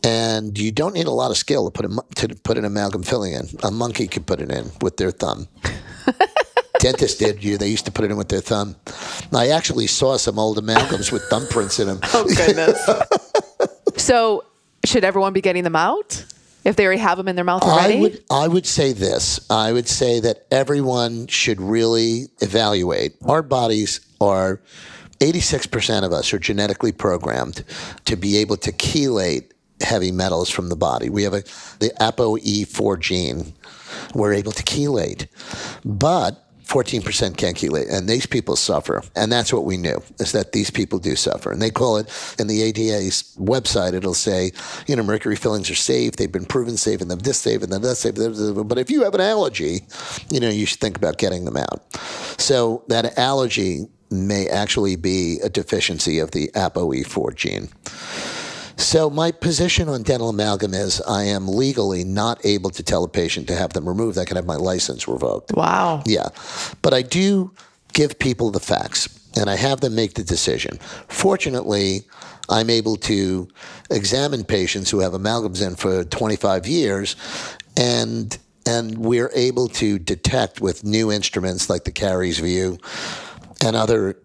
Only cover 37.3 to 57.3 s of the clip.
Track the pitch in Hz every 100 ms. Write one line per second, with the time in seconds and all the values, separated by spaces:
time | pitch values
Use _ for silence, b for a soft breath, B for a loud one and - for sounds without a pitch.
37.3 | 80 95 87 71 76 53 95 92 120 -
38.3 | 127 - - - 78 - - - - 110
39.3 | 120 110 120 73 92 85 50 - - 98
40.3 | 113 - - 101 - 95 95 87 64 -
41.3 | - - 67 110 107 131 107 107 B B
42.3 | - 104 107 110 110 110 104 95 - -
43.3 | - 95 127 113 - 92 92 95 87 -
44.3 | 92 92 B B B - 135 104 107 107
45.3 | 104 117 107 92 90 - 127 120 - 85
46.3 | 90 90 131 117 113 110 98 87 90 113
47.3 | 135 113 110 101 95 123 120 113 104 113
48.3 | 107 107 101 107 120 127 294 208 196 190
49.3 | 214 147 113 76 87 - B B B B
50.3 | 143 117 104 101 - 113 90 82 78 98
51.3 | 87 87 62 - 50 _ B B B B
52.3 | B - 131 117 117 - 117 113 - 127
53.3 | 139 123 107 95 76 98 _ _ 98 98
54.3 | 101 95 101 104 - 101 90 92 92 87
55.3 | 82 107 98 85 101 - 82 - 78 78
56.3 | 85 73 104 92 - 85 65 - - 58